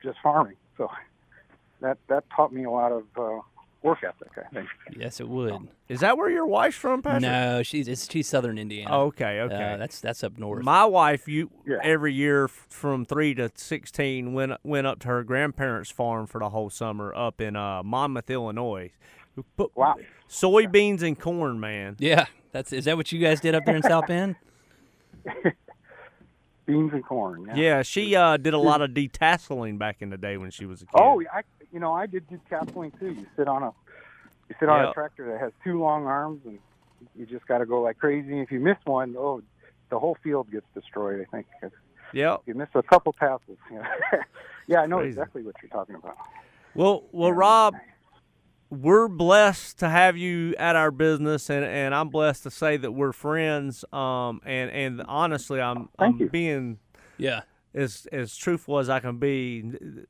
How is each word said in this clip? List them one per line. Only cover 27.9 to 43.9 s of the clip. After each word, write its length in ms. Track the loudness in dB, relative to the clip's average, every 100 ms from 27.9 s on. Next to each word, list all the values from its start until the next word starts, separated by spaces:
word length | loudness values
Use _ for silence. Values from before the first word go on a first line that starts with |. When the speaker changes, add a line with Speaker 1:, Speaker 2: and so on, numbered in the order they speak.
| -2 2
Speaker 3:
uh, 220 | 6 6 6
did 180 | 2
a 40 | 4
lot 240 | 6 4
of 80 | 2
detasseling 880 | -2 -4 2 2 2 0 -6 -6 -4
back 180 | -6 -6
in 100 | -10
the 60 | -8
day 200 | -8 -8
when 140 | -8
she 120 | -12
was 160 | -14 -14
a 20 | 2
kid. 60 |
Speaker 1:
Oh, 260 | 6 8 6 0
I, 100 | -8 -10 _ -16
you 80 | -6
know, 120 | -4
I 140 | -2 -4
did 180 | -8 -10
detasseling 680 | -18 -10 -8 -8 -10 -12 -10
too. 120 | -10
You 140 | -10 -8 -2
sit 120 | 0
on 160 | 0
a, 80 | -4 -8 _ -20 -20 -20 -20 _ -16
you 60 | 0
sit 80 | 4
on 120 | 6
Speaker 3:
Yep. 80 | 4
Speaker 1:
a 40 |
tractor 380 | 0 -8 -8 -8
that 80 | -6
has 100 | -6 -6
two 160 | -4 0
long 260 | 2 0 0
arms, 360 | -2 -4 -8
and 160 | -14 -20 _ _ _ _ -20 -18
you 100 | -14
just 200 | -10 -2
gotta 180 | 0 2
go 160 | 0
like 160 | 0 0
crazy. 400 | 0 0 -2 -6
If 120 | -4
you 80 | 0
miss 160 | 0 0
one, 320 | 0 -2 -2 -4
oh, 240 | -4 -6 -10 _ _ _ -6
the 80 | -2
whole 180 | -2 -4
field 300 | -2 -2 -4
gets 140 | -8 -12
destroyed, 480 | -16 -12 -6 -4 -6
I 40 | -8
think. 120 | -12 -14 -16
If 100 | -18 -18 _ _ -10
Speaker 3:
Yep. 300 | -2 0 0 -4
Speaker 1:
you 80 |
miss 140 | -8 -2
a 80 | 0
couple 300 | 6 6 6
tassels, 440 | 0 0 -2 -8 -20 -18
you 80 | -12
know. 60 | -8